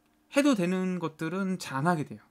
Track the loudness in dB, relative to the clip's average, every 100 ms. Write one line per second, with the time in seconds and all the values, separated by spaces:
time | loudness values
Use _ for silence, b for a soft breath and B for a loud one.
0 | _ _ _ 2 4 4 2 0 -2 -2
1 | -4 -6 -6 -4 -4 -4 -6 -2 0 0
2 | -2 -10 -18